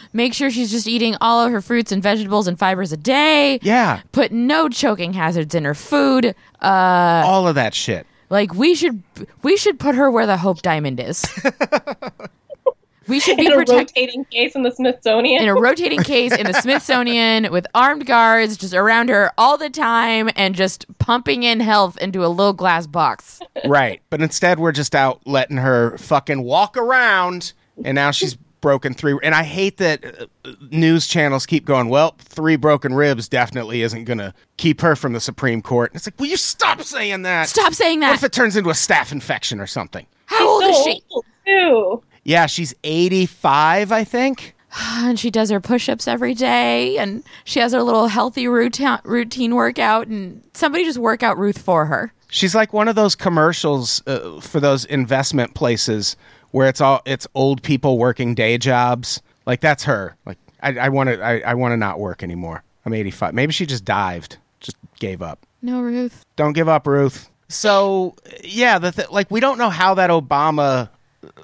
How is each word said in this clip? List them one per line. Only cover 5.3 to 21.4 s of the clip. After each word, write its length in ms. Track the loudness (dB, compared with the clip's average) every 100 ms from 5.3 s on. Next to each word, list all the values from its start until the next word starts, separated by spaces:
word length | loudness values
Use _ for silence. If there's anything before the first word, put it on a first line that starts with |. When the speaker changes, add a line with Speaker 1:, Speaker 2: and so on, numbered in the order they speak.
| 0 -2
Speaker 1:
in 100 | -2
her 100 | -2
food. 600 | -4 -2 2 2 2 0 -2 _ _
Uh, 600 | 2 4 4 4 4 4
Speaker 2:
All 220 | 4 4 2
of 60 |
that 180 | 2 0
shit. 320 | -2 -4 -6 -8 _ -2
Speaker 1:
like, 220 | 0 0
we 200 | 2 2
should, 280 | 2 0 -4 -12 -18 -18 _
we 120 | 0 2
should 220 | 0 0
put 160 | 0
her 160 | 2 2
where 160 | 2 2
the 100 | 0
Hope 220 | 0 -2
Diamond 380 | -2 -2 -2 -4
is. 240 | -6 -6 -8 -4
Speaker 2:
<laughs> 0 | -4 -2 -2 -2 -4 -10 -14 -14 -18 _ _ -6 -4 -4 _ _ -4
Speaker 1:
We 140 | 0
should 160 | 2 2
be 80 |
Speaker 3:
In 80 | 4
a 40 | 4
Speaker 1:
protect- 340 | 6 4 2
Speaker 3:
rotating 300 | -2 -4 -6 -6
case 240 | -2 -2 0
in 60 |
the 80 | -2
Smithsonian. 720 | 0 -2 0 0 2 2 2
Speaker 1:
in 60 | 2
a 40 |
rotating 480 | 4 4 2 0 0
case 320 | 0 0 2
in 120 | 0 0
the 80 |
Speaker 3:
<laughs> 80 | 0
Speaker 1:
Smithsonian 880 | 0 0 0 0 0 2 2 2 0
with 140 | -2 0
armed 320 | 2 2 2 2
guards 500 | 4 6 4 2 -4
just 160 | -4
around 380 | 0 2 2 4
her 200 | 2 2 4
all 220 | 2 2
the 100 | -2
time 600 | -4 0 0 0 0 -2 0
and 180 | -2
just 320 | 0 -2 -2 -10 -4
pumping 440 | 0 0 0 0